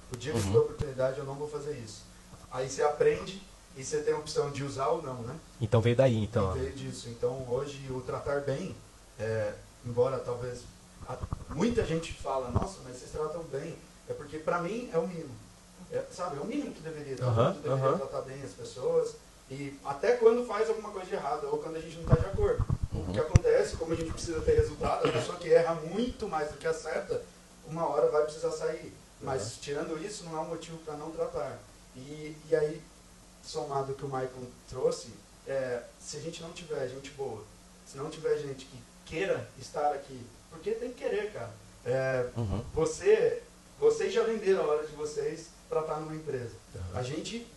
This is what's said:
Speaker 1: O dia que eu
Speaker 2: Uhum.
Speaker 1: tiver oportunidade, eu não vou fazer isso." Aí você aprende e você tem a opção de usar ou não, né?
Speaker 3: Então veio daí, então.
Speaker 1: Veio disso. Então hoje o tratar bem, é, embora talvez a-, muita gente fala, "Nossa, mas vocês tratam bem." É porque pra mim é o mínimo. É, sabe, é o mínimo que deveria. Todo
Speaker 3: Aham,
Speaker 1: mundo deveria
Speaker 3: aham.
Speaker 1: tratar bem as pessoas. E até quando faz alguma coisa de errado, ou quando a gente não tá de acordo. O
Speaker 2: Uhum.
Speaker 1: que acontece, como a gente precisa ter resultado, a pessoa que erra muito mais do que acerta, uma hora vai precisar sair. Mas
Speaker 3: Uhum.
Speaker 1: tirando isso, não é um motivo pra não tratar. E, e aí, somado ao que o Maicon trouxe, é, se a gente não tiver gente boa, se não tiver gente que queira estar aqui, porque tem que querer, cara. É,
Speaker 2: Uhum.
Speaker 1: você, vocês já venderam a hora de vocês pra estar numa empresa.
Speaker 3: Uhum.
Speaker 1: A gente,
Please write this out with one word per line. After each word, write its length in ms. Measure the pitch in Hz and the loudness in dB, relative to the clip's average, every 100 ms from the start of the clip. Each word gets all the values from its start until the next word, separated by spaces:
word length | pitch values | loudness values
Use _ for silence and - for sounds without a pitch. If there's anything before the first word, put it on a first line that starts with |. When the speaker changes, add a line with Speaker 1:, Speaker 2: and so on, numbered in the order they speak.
| - | -8
Speaker 1:
O 40 | 117 | -6
dia 140 | 135 | -2
que 60 | 117 | 0
eu 40 | |
Speaker 2:
Uhum. 40 | 95 | 4
Speaker 1:
tiver 100 | 113 | 6
oportunidade, 580 | - - 139 127 131 139 | 4 2 -2 0 0 0
eu 60 | |
não 100 | 139 | -6
vou 140 | 147 147 | -6 -6
fazer 240 | 147 143 131 | -6 -6 -8
isso." 200 | 107 - - - - - - | -10 -14 -16 -20 -18 -18 -8
Aí 180 | 127 - | -4 -2
você 120 | - | 2
aprende 600 | 147 - 151 - 190 - - - - - | 4 6 6 4 0 -10 -14 -20 -16 -12
e 60 | |
você 160 | - 151 | -2 0
tem 120 | 151 | 2
a 40 | 151 | 2
opção 320 | - 160 143 | 0 0 0
de 100 | 123 | 0
usar 240 | 139 - 117 | -4 0 2
ou 140 | 123 | 2
não, 140 | 131 120 | -2 -6
né? 120 | 117 160 - - | -6 -8 -12 -4
Speaker 3:
Então 200 | 117 117 | 4 6
veio 160 | 113 120 | 6 8
daí, 260 | 135 110 | 6 6
então. 300 | 104 113 98 | 2 2 2
Speaker 1:
Veio 200 | 92 135 | 2 -2
disso. 360 | 139 131 123 120 | -4 -8 -8 -10
Então 360 | 117 123 135 123 | -2 0 0 -2
hoje 340 | 127 143 139 135 | -2 -2 -6 -6
o 100 | 127 | -6
tratar 400 | 131 135 151 143 | -4 -4 0 0
bem, 340 | 139 135 185 117 - - - - | 0 -2 -4 -10 -16 -20 -18 -6
é, 340 | 110 110 104 - - - | -2 0 -2 -4 -14 -12
embora 340 | 120 120 131 127 | -2 2 2 2
talvez 420 | - 117 123 123 - - - - - | -4 -4 -6 -8 -12 -18 -20 -14 -10
a-, 100 | 123 - - - | -8 -6 -6 -6
muita 340 | 135 226 233 | 0 2 2
gente 280 | 147 160 165 | 2 0 -4
fala, 380 | - - 135 180 | -6 -4 -2 0
"Nossa, 260 | - 190 - | 0 0 -4
mas 140 | 131 120 | -12 -12
vocês 120 | - | -8
tratam 320 | - - 170 151 | -4 -4 -4 -6
bem." 240 | 135 165 - - - - | -6 -6 -10 -14 -14 -10
É 40 | |
porque 260 | 160 147 156 | -8 -8 -6
pra 220 | 175 156 | 0 0
mim 280 | 170 226 240 | 0 -4 -2
é 60 | 165 | -2
o 100 | 185 | -2
mínimo. 340 | 165 139 113 - - - - 180 | -4 -8 -12 -16 -20 -20 -18 -6
É, 120 | 165 - | -4 -4
sabe, 280 | - 180 147 | -6 -4 -4
é 20 | |
o 60 | 196 | -4
mínimo 260 | 285 - | -2 -4
que 80 | - | -6
deveria. 360 | 156 151 139 127 | -8 -8 -8 -2
Todo 120 | 127 | 2
Speaker 3:
Aham, 200 | 113 135 | 6 4
Speaker 1:
mundo 100 | 190 | 4
deveria 220 | 143 131 131 | 0 4 4
Speaker 3:
aham. 120 | 175 | 4
Speaker 1:
tratar 220 | - 135 | 0 -4
bem 200 | 127 139 | -6 -8
as 100 | 127 | -12
pessoas. 600 | - 117 - 160 165 151 - - - - | -12 -12 -4 2 2 2 -2 -18 -20 -12
E 280 | 135 139 - | -8 -8 -8
até 280 | - - 208 240 | -6 2 4 8
quando 300 | 226 240 233 | 8 8 4
faz 200 | 208 220 | 0 2
alguma 180 | 220 208 | 0 -4
coisa 180 | 196 180 | -8 -4
de 80 | |
errado, 320 | 196 139 151 - | -4 -2 -2 0
ou 60 | 151 | -2
quando 180 | 160 160 | -4 -8
a 40 | |
gente 180 | 170 165 | -8 -6
não 60 | |
tá 100 | 165 | 6
de 100 | - | 6
acordo. 400 | - - 202 - - - - | 6 2 4 4 0 0 -2
O 20 | - | -4
Speaker 2:
Uhum. 140 | - | -2
Speaker 1:
que 80 | 190 | 0
acontece, 560 | - - 480 - - - | 4 6 8 6 4 -2
como 160 | 165 | -2
a 40 | 165 | -2
gente 140 | - | -2
precisa 300 | - 170 160 | -4 -4 0
ter 140 | 160 | 4
resultado, 520 | 151 151 147 - - - | 6 4 2 0 2 2
a 60 | |
pessoa 240 | - - - | 0 -2 -4
que 160 | - | 6
erra 220 | 165 165 | 6 6
muito 520 | 165 160 196 240 - 208 | 0 -2 -2 -2 -2 -4
mais 240 | 160 151 | -2 -2
do 60 | - | -4
que 100 | 160 | -4
acerta, 560 | 160 156 147 - - - - - - - | -4 -4 -4 -2 -4 -6 -16 -20 -18 -8
uma 200 | 160 156 | -2 0
hora 220 | 147 123 | 4 6
vai 120 | 147 | 6
precisar 260 | 151 - 165 | 4 0 -4
sair. 420 | - 160 165 170 - - - | -2 -2 -4 -8 -16 -20 -10
Mas 220 | 131 101 | -4 -2
Speaker 3:
Uhum. 160 | 110 - | -4 -8
Speaker 1:
tirando 420 | 143 143 165 160 | -6 -4 -4 -6
isso, 220 | 196 - | -6 -10
não 140 | 170 160 | -8 -6
é 20 | |
um 80 | 170 | -6
motivo 300 | 165 160 165 | -6 -8 -12
pra 160 | 156 147 | -10 -8
não 140 | 156 | -6
tratar. 480 | 160 165 160 - 107 - - - | -4 -2 -2 -6 -8 -14 -20 -20
E, 400 | 127 139 151 151 156 - | -16 -12 -10 -10 -12 2
e 60 | 156 | 4
aí, 240 | 151 156 - - - - - - | 4 0 -12 -20 -20 -20 -20 -18
somado 480 | - 156 151 139 135 | -8 -6 -2 0 0
ao 40 | 135 | -4
que 80 | |
o 40 | 139 | -4
Maicon 360 | 135 131 131 123 - - | -2 -4 -6 -12 -14 -12
trouxe, 400 | - - - 117 - - - - | 0 2 2 -6 -16 -20 -14 -4
é, 360 | 135 123 120 - - | -2 0 -2 -6 -14
se 160 | - 147 | -12 -8
a 40 | |
gente 220 | 156 - | -8 -8
não 100 | 165 | -10
tiver 360 | 175 160 143 127 | -12 -6 -4 -4
gente 220 | 135 - | -6 -10
boa, 320 | 135 131 107 - - - - - | -6 -6 -6 -12 -18 -20 -20 -14
se 100 | 139 | -8
não 120 | 156 | -8
tiver 300 | 156 156 147 | -2 2 2
gente 260 | 139 131 | 0 -8
que 140 | - 120 - - | -12 -16 -18 -20
queira 440 | - 160 190 123 113 - | -6 -2 0 0 -4 -12
estar 320 | - 156 147 | -8 0 2
aqui, 320 | 139 - 127 107 - - | 2 -4 -12 -14 -18 -18
porque 200 | 160 196 | -8 -2
tem 180 | 226 247 | -2 -4
que 100 | - | -4
querer, 280 | 262 202 208 | -2 0 -2
cara. 180 | - 113 - - - | -6 -10 -12 -18 -8
É, 420 | - 131 131 131 123 120 | -2 2 2 0 0 -2
Speaker 2:
Uhum. 260 | 107 98 127 | -2 -2 -2
Speaker 1:
você, 720 | - - - 185 214 - - - - - - | 0 0 4 6 8 6 2 -4 -18 -20 4
vocês 320 | 147 - - | 4 6 4
já 80 | 226 | 4
venderam 400 | 226 220 185 185 | 2 2 4 4
a 40 | 151 | 4
hora 180 | 151 151 | 2 0
de 80 | |
vocês 540 | 143 147 147 151 160 - - - | -6 -4 -2 -2 -4 -10 -18 -2
pra 120 | 160 | 0
estar 180 | 160 156 | 0 -2
numa 140 | 156 | -4
empresa. 380 | 156 147 127 113 - - | -6 -4 -4 -6 -10 -14
Speaker 3:
Uhum. 60 | - 90 | -10 -6
Speaker 1:
A 80 | 123 | -4
gente, 440 | 123 160 185 226 - | -4 -4 -6 -8 -10